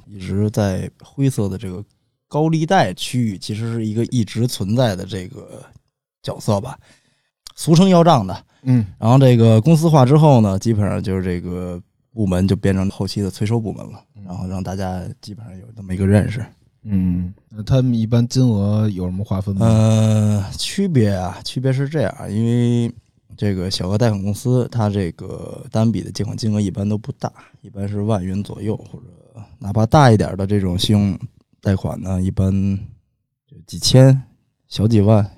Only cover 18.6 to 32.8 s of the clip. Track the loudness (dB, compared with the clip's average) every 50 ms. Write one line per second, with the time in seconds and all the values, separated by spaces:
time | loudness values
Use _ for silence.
18.6 | 0 0 0 0 0 0 -2 -4 -6 -6 -6 -6 -6 -4 -4 -4 -4 -4 -2 0
19.6 | 2 4 4 4 4 4 4 4 4 4 2 2 2 2 0 0 -2 -6 -8 -8
20.6 | -8 -6 -4 -2 -2 0 2 2 2 2 0 -2 -4 -8 -10 -10 -12 -10 -8 -4
21.6 | -2 -2 -2 -2 -2 -4 -2 -4 -4 -4 -4 -8 -10 -6 -4 -2 0 0 0 0
22.6 | 0 0 0 0 -2 -4 -6 -10 -18 _ _ _ _ _ -10 -6 -4 -2 -2 -2
23.6 | -4 -4 -4 -4 -4 -2 0 0 2 0 0 0 -2 -4 -6 -4 -2 0 0 0
24.6 | -2 -2 -2 -2 -2 -2 -2 -2 -4 -4 -6 -10 -14 -14 -12 -12 -12 -14 -14 -16
25.6 | -14 -6 -2 0 0 2 0 -2 -6 -8 -8 -8 -8 -8 -6 -6 -4 -2 -2 -2
26.6 | -2 -2 -4 -4 -4 -4 -4 -4 -6 -10 -10 -8 -10 -10 -10 -12 -20 _ _ _
27.6 | -20 -18 -12 -10 -8 -6 -6 -4 -2 -2 -2 -2 -4 -4 -6 -6 -6 -8 -10 -10
28.6 | -8 -6 -8 -8 -10 -16 -20 -20 -20 -20 -20 _ _ _ _ -20 -20 -20 -20 -12
29.6 | -10 -4 0 0 2 4 6 6 8 8 6 4 4 0 -4 -6 -4 -2 -2 -2
30.6 | -2 -2 -2 -2 0 2 2 2 2 0 -2 -4 -8 -14 -16 _ _ _ _ _
31.6 | -2 -2 0 0 -2 -6 -8 -8 -6 -6 -4 -2 -2 -2 0 0 0 0 0 0
32.6 | 0 -2 -2 -4